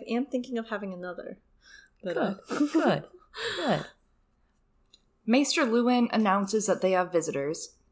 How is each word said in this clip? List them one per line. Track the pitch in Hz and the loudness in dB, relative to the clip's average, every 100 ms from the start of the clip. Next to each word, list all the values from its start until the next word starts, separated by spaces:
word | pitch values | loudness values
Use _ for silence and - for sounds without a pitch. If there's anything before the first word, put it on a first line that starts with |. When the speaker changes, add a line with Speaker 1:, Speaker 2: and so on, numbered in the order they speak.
| - | -2
Speaker 1:
am | 233 277 | -4 -2
thinking | 254 247 233 | -4 -4 -8
of | 226 | -6
having | 208 196 | -8 -8
another. | 180 180 175 - - _ _ - - - _ | -10 -10 -10 -14 -16 _ _ -20 -20 -20 _
But, | 190 - | -6 -2
Speaker 2:
Good. | |
Speaker 1:
uh, | 202 196 - | -2 -4 -6
<laughs> | 269 294 | -2 2
Speaker 2:
Good. | 320 285 165 - - _ - 466 359 | 4 4 2 -2 -18 _ -8 -6 -2
Good. | 302 165 - - _ _ _ _ _ _ _ _ _ _ _ _ 214 | 0 0 -2 -16 _ _ _ _ _ _ _ _ _ _ _ _ 2
Maester | 254 285 339 254 | 4 4 2 2
Luwin | 233 240 247 233 | 2 4 4 2
announces | 220 208 202 196 214 196 | 2 2 2 0 0 0
that | 180 | 2
they | 185 | 2
have | 185 180 | 2 2
visitors. | 170 160 139 143 170 - _ _ | 0 0 -2 -4 -6 -10 _ _